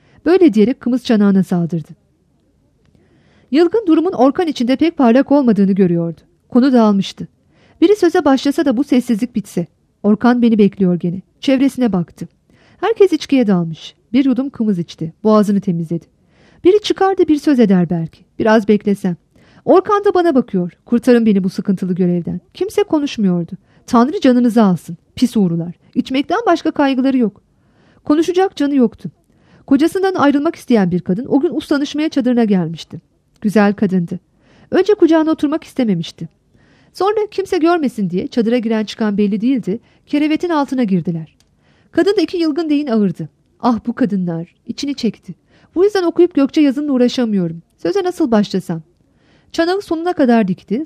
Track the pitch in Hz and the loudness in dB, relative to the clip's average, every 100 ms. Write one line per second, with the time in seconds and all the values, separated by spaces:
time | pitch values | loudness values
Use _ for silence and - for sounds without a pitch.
0 | _ _ 294 370 330 208 214 269 240 247 | _ _ 0 4 4 4 2 0 -2 -2
1 | - 220 202 190 180 180 165 170 147 160 | 0 2 4 2 0 -2 -2 -6 -10 -18
2 | _ _ _ _ _ _ _ _ _ _ | _ _ _ _ _ _ _ _ _ _
3 | _ _ _ _ _ 269 349 453 392 320 | _ _ _ _ _ 0 2 0 2 2
4 | 339 330 269 277 339 - 240 262 320 - | 0 2 2 2 -2 -2 -2 0 0 2
5 | 240 247 277 285 247 208 196 196 185 170 | 4 4 2 2 2 2 2 2 2 0
6 | 170 165 _ _ _ 247 269 247 214 202 | -4 -8 _ _ _ 2 4 4 4 2
7 | - - 170 _ _ _ _ - 349 415 | -2 -8 -18 _ _ _ _ 0 2 4
8 | 349 370 294 269 285 285 285 233 285 247 | 2 2 2 0 0 -2 0 -2 0 0
9 | 240 214 247 214 - - 170 _ _ _ | 0 -2 -4 -6 -8 -8 -8 _ _ _
10 | 202 214 240 247 233 220 202 - 185 175 | 0 2 2 2 2 4 2 2 0 0
11 | 175 185 - _ - 269 277 254 247 190 | -4 -8 -12 _ -2 0 0 0 -2 -2
12 | 170 - 170 _ _ _ _ _ 381 453 | -6 -10 -18 _ _ _ _ _ -2 2
13 | 392 311 - 269 214 180 165 156 - - | 2 0 0 0 2 0 -2 -8 -18 -20
14 | _ 247 277 233 277 - 220 180 165 - | _ 0 0 0 -4 -4 -4 -2 -6 -10
15 | 165 - 214 214 202 202 196 170 165 170 | -12 -4 2 2 2 0 -2 -4 -4 -8
16 | - _ _ _ _ _ 339 415 - - | -10 _ _ _ _ _ 2 2 0 -2
17 | 381 381 330 294 - 254 214 185 165 175 | 0 0 0 0 2 2 4 2 0 -4
18 | 160 - _ - 220 220 208 208 208 196 | -8 -12 _ -4 0 2 2 0 0 -4
19 | 190 170 _ _ _ _ - 339 381 403 | -4 -6 _ _ _ _ 2 2 2 0
20 | 415 359 339 262 233 185 175 - - 240 | 0 2 2 0 0 -4 -6 -10 -4 0
21 | 254 240 226 196 185 - 202 190 185 175 | 2 2 4 0 0 -4 -4 -4 -4 -2
22 | 180 175 170 175 - - 370 415 403 311 | 0 -2 -4 -10 -12 -8 -4 -2 0 -2
23 | 285 - 196 175 170 190 _ _ - 240 | -2 -2 -2 0 -4 -12 _ _ -2 2
24 | 247 381 277 247 247 220 202 175 - 170 | 2 2 2 4 2 4 2 2 -4 -18
25 | _ - 240 226 185 170 165 - _ - | _ -4 -2 0 0 -2 -6 -12 _ -6
26 | - 262 277 370 466 330 320 302 277 262 | -4 -4 -2 -2 0 0 0 -2 0 0
27 | 269 262 220 - _ _ _ _ _ _ | 0 0 -2 -4 _ _ _ _ _ _
28 | - 302 330 349 381 - 285 285 226 - | -2 0 0 0 0 -2 -2 2 0 -2
29 | 160 - _ _ _ _ - - 330 381 | -16 -16 _ _ _ _ 0 2 2 0
30 | 381 370 285 285 311 - - 233 180 175 | -2 0 2 2 -2 -4 0 0 2 -2
31 | - 185 262 269 320 311 - 285 294 294 | -2 -6 -2 -2 0 -4 -4 -2 -2 -4
32 | 311 285 247 240 220 190 160 165 - 151 | -4 -2 0 0 2 0 -2 -8 -16 -20
33 | - _ _ _ 214 214 202 202 202 185 | -20 _ _ _ -2 2 2 0 -2 -2
34 | 170 180 _ _ _ _ _ 330 392 415 | -4 -8 _ _ _ _ _ 0 0 2
35 | 320 320 311 311 294 320 - - 220 170 | 4 2 0 -2 -4 -4 -6 -4 -2 -2
36 | 165 - 165 _ _ _ _ _ _ - | -6 -12 -18 _ _ _ _ _ _ -4
37 | 381 427 415 - 381 370 320 349 269 - | -2 -2 -4 -6 -4 0 0 0 -2 -4
38 | 190 180 269 - 220 247 220 220 214 - | -4 -4 -4 -4 -2 -2 -2 -4 -6 -6
39 | 214 202 208 202 233 269 180 220 _ _ | -4 -2 -2 -2 -2 -2 -4 -8 _ _
40 | _ 294 302 311 359 311 277 262 226 185 | _ -2 0 -2 -2 -2 -2 -2 0 -2
41 | 160 165 160 _ _ _ _ _ _ - | -2 -6 -10 _ _ _ _ _ _ 0
42 | 359 415 311 359 320 294 330 285 294 220 | 0 0 -2 -2 -2 -2 -2 -2 -2 0
43 | 196 - 156 _ _ _ 247 220 - 226 | 0 -4 -10 _ _ _ -4 -2 -4 -4
44 | 208 196 175 165 170 _ - - 285 277 | -2 -2 -4 -6 -10 _ -16 -10 -8 -6
45 | 220 - - 160 _ _ _ 320 403 392 | -6 -6 -12 -20 _ _ _ 0 0 0
46 | 339 339 349 285 277 320 294 269 294 254 | 0 2 2 2 0 2 0 0 -2 0
47 | 247 269 233 202 170 165 - _ 339 381 | 0 0 -2 -2 -4 -6 -18 _ -4 -2
48 | 359 - 302 220 208 185 180 165 - _ | -4 -2 0 0 0 -4 -6 -10 -12 _
49 | _ _ _ _ _ - 339 392 - 320 | _ _ _ _ _ -4 -2 -2 -4 -6
50 | 349 359 254 233 196 180 - 220 | -4 0 2 2 0 -4 -6 -8